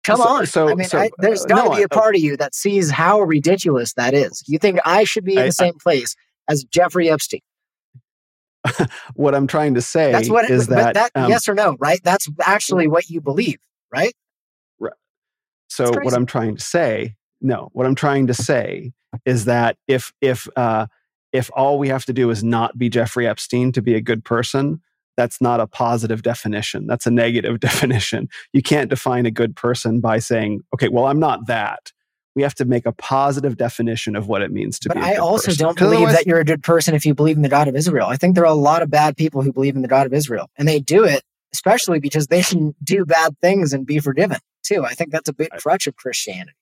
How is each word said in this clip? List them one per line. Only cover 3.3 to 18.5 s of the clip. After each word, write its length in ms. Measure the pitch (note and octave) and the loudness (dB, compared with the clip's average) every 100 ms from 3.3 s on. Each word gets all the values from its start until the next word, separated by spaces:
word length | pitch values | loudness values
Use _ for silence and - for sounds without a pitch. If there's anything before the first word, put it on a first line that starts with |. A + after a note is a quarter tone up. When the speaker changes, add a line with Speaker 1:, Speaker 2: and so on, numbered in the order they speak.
| D#3 D3 F#3+ F3+ C3 A#2+ | 2 2 2 2 0 -2
Speaker 1:
that 200 | - A#2+ | -2 0
is. 280 | C#3 C#3 - - | 2 0 -6 -6
You 120 | D#3 | 0
think 200 | G#3 F3+ D3+ | 2 2 2
I 180 | F#3+ | 2
should 200 | G#3 A3 | 2 0
be 100 | F#3 | 0
in 60 | F#3+ | 2
Speaker 2:
I, 20 | |
Speaker 1:
the 40 | C3 | 2
Speaker 2:
I 20 | |
Speaker 1:
same 240 | - F3+ E3 | 2 0 0
place 380 | F3 C#3 A#2+ - _ _ - | 0 0 -2 -12 _ _ -4
as 160 | D3+ | -4
Jeffrey 460 | C3 E3+ F3 F3+ E3+ | 0 0 2 2 2
Epstein? 300 | D3+ - - _ _ _ _ _ B2+ _ _ _ _ _ _ | 0 -2 -10 _ _ _ _ _ -20 _ _ _ _ _ _
Speaker 2:
<laughs> 500 | B2 - D3+ - - | -8 -4 -4 -6 -18
what 200 | B2 C#3+ | -2 0
I'm 120 | C#3 C#3 | 2 0
trying 280 | D#3 D3+ | 0 0
to 80 | B2 | 0
say 300 | A#2 E3 D3+ | 0 0 2
Speaker 1:
That's 160 | E3+ A3 | 2 2
what 140 | A3+ | 2
it, 60 | A3+ | 4
Speaker 2:
is 160 | B2 A#2+ | 2 2
Speaker 1:
but 260 | B2 - | 2 2
Speaker 2:
that, 0 | |
Speaker 1:
that, 160 | G3+ A#3 | 2 0
Speaker 2:
um, 140 | C3+ B2 | 0 2
Speaker 1:
yes 180 | C#3 - | 2 0
or 60 | |
no, 220 | G3+ G3+ C3+ | 0 0 0
right? 220 | C#3+ F3 | 0 0
That's 260 | F3 F#3+ - D3+ | 2 0 -2 -4
actually 440 | E3 G3+ - F#3 D#3 | 0 0 0 0 2
what 200 | E3 E3+ | 0 -2
you 100 | D#3+ | -8
believe, 380 | C#3+ D3 A#3 - _ _ _ | -4 -2 -2 -6 _ _ _
right? 220 | B2+ G3+ - _ _ _ _ _ _ | -4 -4 -4 _ _ _ _ _ _
Speaker 2:
Right. 140 | A2+ - _ _ _ _ _ _ _ | -12 -12 _ _ _ _ _ _ _
So 160 | - | -2
Speaker 1:
It's 60 | B2 | 0
Speaker 2:
what 80 | A#2 | 0
Speaker 1:
crazy. 140 | B2+ B2 | 0 0
Speaker 2:
I'm 100 | B2 | 0
trying 300 | B2+ A2+ G#2+ | -2 -4 -6
to 60 | |
say, 500 | - E3+ D3 G#2+ A2+ G#2+ _ _ | -4 0 0 -2 -6 -12 _ _
no, 300 | C3 A2+ - | -4 -4 -8
what 140 | - C3 | -2 0
I'm 80 | |
trying 320 | C3+ D3 C#3 B2+ | 2 0 2 0
to 60 | |
say 580 | A#2+ A#2 | 0 0